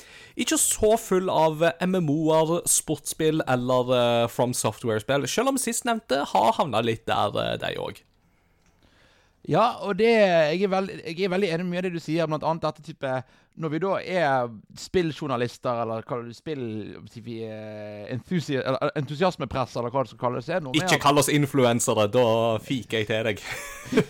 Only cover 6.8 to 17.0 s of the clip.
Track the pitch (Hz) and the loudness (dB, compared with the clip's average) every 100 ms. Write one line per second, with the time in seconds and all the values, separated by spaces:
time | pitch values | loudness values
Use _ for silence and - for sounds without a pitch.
6.8 | 117 107 - 110 104 110 113 - - 50 | 0 -2 -2 0 0 0 -2 -2 -4 -6
7.8 | - - _ _ _ _ _ _ _ _ | -8 -10 _ _ _ _ _ _ _ _
8.8 | _ _ _ _ _ _ - 156 226 214 | _ _ _ _ _ _ 0 2 2 0
9.8 | 196 196 226 226 196 170 151 175 196 190 | -4 2 4 6 6 6 4 2 2 0
10.8 | 196 156 - 165 190 180 202 165 180 175 | -2 -8 -10 -4 -2 0 0 -2 -2 -4
11.8 | 185 170 - 160 160 151 147 165 156 - | -4 -6 -2 -2 0 -2 -2 -2 -4 -6
12.8 | 156 - 135 131 - _ _ - 160 156 | -16 -8 -4 -4 -6 _ _ -8 -4 -2
13.8 | 190 160 - 180 147 135 120 107 - - | -2 -2 -2 0 2 2 0 -6 -18 -18
14.8 | - 190 165 - 147 120 123 - 131 117 | -2 0 0 -4 -4 -2 -2 -2 -4 -2
15.8 | 113 113 110 123 117 113 - 147 117 110 | -2 -4 -6 -8 -8 -14 -10 -6 -6 -6
16.8 | 98 - | -8 -14